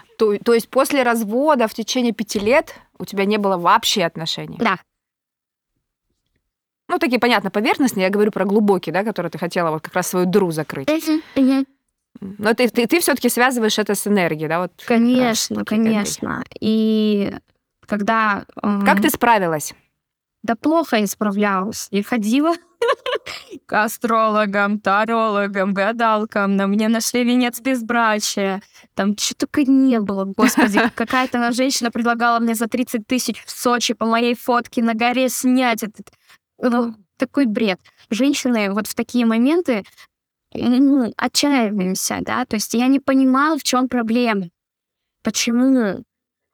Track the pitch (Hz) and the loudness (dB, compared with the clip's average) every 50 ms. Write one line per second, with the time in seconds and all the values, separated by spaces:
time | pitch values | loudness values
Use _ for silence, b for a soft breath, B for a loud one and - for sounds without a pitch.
0 | - _ _ - 220 214 208 202 202 233 233 233 - - - 262 269 262 - 277 | -18 _ _ 0 0 0 0 0 2 2 2 2 2 0 0 0 0 2 2 0
1 | 254 240 233 233 226 196 214 247 277 311 302 247 220 214 - - 220 - - 254 | 2 2 2 0 -2 -2 0 0 2 2 2 2 2 0 -2 -6 -8 -4 -2 0
2 | 240 233 214 - 214 - - 214 196 208 254 311 - - - - - _ _ - | 0 0 0 -2 -4 -4 -4 -4 0 2 2 2 2 0 -8 -20 -20 _ _ -16
3 | 185 - - 196 196 196 214 220 202 196 190 175 170 170 202 226 - - - 214 | -14 -10 -4 -2 0 0 0 0 2 0 0 0 2 4 4 4 2 0 -2 0
4 | 175 165 - - 160 160 - - 156 156 156 - 233 220 190 165 - _ _ _ | -2 -2 -2 -6 -8 -8 -8 -8 -10 -12 -6 -4 -2 -2 -2 -4 -6 _ _ _
5 | _ _ _ _ _ _ _ _ _ _ _ _ _ _ _ _ _ _ _ _ | _ _ _ _ _ _ _ _ _ _ _ _ _ _ _ _ _ _ _ _
6 | _ _ _ _ _ _ _ _ _ _ _ _ _ _ _ _ _ - 330 359 | _ _ _ _ _ _ _ _ _ _ _ _ _ _ _ _ _ -4 -2 -2
7 | - 277 247 240 - 247 247 202 - 190 - 208 214 294 403 - 294 247 - 202 | 0 0 0 2 2 2 2 2 0 0 -2 0 0 0 0 2 0 0 0 0
8 | 185 190 196 202 208 220 - - - 214 196 220 214 202 196 180 - - 151 180 | 0 0 2 2 0 0 2 0 -2 2 2 2 4 4 2 0 0 -2 -4 -2
9 | 208 226 202 - 170 170 - 156 185 170 - 190 175 165 156 160 - - - 185 | -2 -2 -4 -6 -6 -6 -6 -6 -8 -4 -2 -2 0 0 -2 -4 -6 -4 -4 -4
10 | 175 - - 180 180 185 170 214 196 175 160 156 151 - - 143 139 - 302 320 | -2 -2 0 0 0 2 4 2 2 2 0 -4 -6 -6 -6 -8 -2 -2 -2 -2
11 | 311 320 311 311 311 - - 277 269 254 269 269 269 - _ _ _ _ _ _ | 0 0 -2 -2 -2 -4 -2 2 2 2 2 2 0 -4 _ _ _ _ _ _
12 | _ _ _ - 202 196 196 208 208 208 233 - 247 226 - - 240 - - 349 | _ _ _ -16 -16 -14 -10 -4 0 0 0 2 2 0 2 0 0 2 2 0
13 | 339 - 285 247 - 240 - 240 240 262 262 247 220 214 - - 214 208 208 196 | 0 0 -2 0 0 -2 0 2 2 2 2 2 0 0 0 -2 -2 -2 -2 -4
14 | - 208 208 202 180 165 160 151 156 151 160 170 180 175 _ - - - 233 226 | -2 0 0 2 2 0 -2 -2 -4 -2 -2 -2 -4 -4 _ -10 -4 0 2 2
15 | 233 240 254 254 254 240 220 226 - - 220 214 208 - 214 214 226 220 220 214 | 2 2 2 2 2 0 0 -2 -4 -4 -6 -6 -4 -2 0 0 2 2 2 0
16 | 202 - - - - - - - - - - - - 214 220 220 220 220 220 220 | -2 -4 -6 -8 -6 -6 -6 -6 -8 -12 -12 -6 -2 0 0 2 2 2 2 2
17 | 214 214 208 202 196 - 202 - _ _ _ _ _ _ _ _ _ - - 208 | 2 0 0 0 -2 -4 -6 -10 _ _ _ _ _ _ _ _ _ -6 -4 -4
18 | 208 196 226 226 220 214 202 196 - _ - - - 208 208 202 202 196 202 196 | -2 0 0 0 2 0 -2 -2 -6 _ -14 -6 -4 -2 0 2 4 4 4 4
19 | 208 311 - - - 240 233 214 190 170 160 151 - - - _ _ _ _ _ | 4 0 0 2 2 4 4 4 2 0 -2 -2 -4 -8 -14 _ _ _ _ _
20 | _ _ _ _ _ _ _ _ - 220 233 - - 294 320 330 311 - - 220 | _ _ _ _ _ _ _ _ -4 -4 -4 -2 0 0 2 2 0 2 0 0
21 | 214 196 - - 214 208 196 202 208 208 196 185 185 214 226 - - - - 196 | 0 0 -2 -2 -2 -2 0 0 0 0 0 -2 -2 -4 -6 -10 -10 -4 -4 -4
22 | 208 - 247 247 202 214 226 277 294 330 339 339 _ _ _ - 466 466 466 - | -2 -2 -2 -2 0 0 2 2 2 2 0 -2 _ _ _ -4 0 0 0 -2
23 | - 523 494 - - - - - - - 415 285 _ - - 208 214 226 - - | -2 -6 -6 -6 -6 -8 -14 -16 -16 -18 -20 -20 _ -4 -2 0 0 0 -4 -4
24 | - 226 226 226 220 220 208 214 214 202 196 208 202 202 208 208 - 202 190 202 | -4 -2 0 2 0 2 2 0 0 0 0 0 0 0 -2 -2 0 0 2 2
25 | 220 220 233 226 226 220 208 202 202 196 202 202 190 196 196 190 196 202 233 233 | 2 0 0 0 0 0 0 0 -2 -2 -2 -2 -2 0 0 0 0 -2 0 0
26 | 233 226 220 214 214 226 - 214 202 196 196 196 196 196 202 208 220 220 233 226 | 0 2 2 0 -2 -2 -2 -2 0 0 2 0 0 0 0 0 2 2 0 0
27 | 226 - - 240 247 233 247 247 254 240 233 - 233 262 262 247 226 214 233 233 | 0 -2 -2 0 0 2 2 2 2 0 -2 -4 -2 -2 -2 -2 -2 -2 0 0
28 | 233 220 214 214 208 - - - 196 190 190 196 b b b b b b b - | 2 2 0 0 -2 -4 -4 -2 -2 -2 -4 -6 b b b b b b b -2
29 | 196 202 202 202 - - - - - - - 302 294 247 269 269 262 269 240 226 | 0 0 0 -2 -4 -6 -4 -4 -6 -4 0 0 2 4 4 4 6 4 4 2
30 | 202 196 202 196 190 196 190 - 220 254 - - 311 233 196 - 226 240 - - | 0 -2 -4 -4 -4 -4 -2 2 2 2 4 4 2 4 4 2 0 0 0 -4
31 | 233 220 - 262 254 254 - 240 240 233 247 220 262 277 262 - 233 233 - 233 | -4 -2 0 0 0 0 -2 -2 -2 0 0 0 0 0 0 -2 -4 -4 -2 -2
32 | 233 240 240 233 240 240 233 233 233 233 226 214 240 226 - 240 254 - - 240 | 0 0 0 0 2 2 2 2 0 0 -2 -2 -2 -4 -2 -4 -4 -2 -4 -6
33 | 208 - 254 254 - - 208 - - - - - - 247 240 240 226 - 233 - | -4 -2 -2 -2 -2 -2 -6 -8 -10 -16 -12 -4 -2 0 0 0 0 -2 -2 -2
34 | 220 226 226 226 240 240 240 - - - 247 240 233 - - 254 226 233 226 220 | -2 0 0 2 2 0 0 -2 -2 0 0 0 0 -2 -2 -2 0 0 0 0
35 | 240 240 247 254 262 254 - - - 254 254 254 262 247 226 220 - 202 - - | 0 0 2 2 0 0 0 0 0 2 2 2 2 0 0 -2 -4 -8 -10 -12
36 | - - _ b b b b b b _ _ - - 262 240 240 240 233 220 - | -20 -20 _ b b b b b b _ _ -4 -2 0 0 0 0 -2 -4 -10
37 | _ _ _ - 269 247 - 285 285 233 202 214 226 208 185 - _ b b b | _ _ _ -6 -6 -4 0 0 0 2 2 0 0 0 -2 -4 _ b b b
38 | b b 226 202 254 277 285 - - 254 240 220 208 196 196 208 208 - - - | b b -2 0 2 0 0 0 0 0 0 0 0 0 -2 -2 -4 -6 -6 -8
39 | 240 - - 247 240 226 220 226 240 269 320 359 349 - 247 208 208 B B B | -6 -2 0 0 2 2 2 4 2 2 2 2 2 0 -2 -2 -4 B B B
40 | B B _ _ _ _ _ _ _ _ - - - 233 247 247 277 277 277 277 | B B _ _ _ _ _ _ _ _ -10 -4 0 0 2 4 4 4 4 2
41 | 247 208 - - - 254 - - - 285 285 262 226 202 208 208 185 185 190 202 | 2 0 -4 -4 -6 -4 -2 0 0 2 2 2 2 0 0 -2 -2 -2 -2 -4
42 | - - 214 190 180 - - 226 254 - - 214 208 - - 233 247 254 277 269 | -4 -6 -4 -6 -6 -4 -4 -4 -4 -4 -4 -6 -6 -2 -2 0 2 2 2 0
43 | - - 269 269 269 262 254 262 277 311 330 285 - - - 247 254 247 - 247 | 0 0 2 2 4 4 2 2 2 2 0 -2 -2 -2 -2 0 0 0 -2 -2
44 | 233 220 226 247 247 233 214 196 185 170 _ _ _ _ _ _ _ _ _ _ | -2 0 0 0 2 0 0 -2 -4 -6 _ _ _ _ _ _ _ _ _ _
45 | _ _ _ _ - 226 208 - - 240 233 240 254 269 262 254 233 202 175 - | _ _ _ _ -6 -4 -4 -2 -2 0 2 2 4 4 4 4 2 0 -2 -6
46 | 110 _ _ _ _ _ _ _ _ _ | -10 _ _ _ _ _ _ _ _ _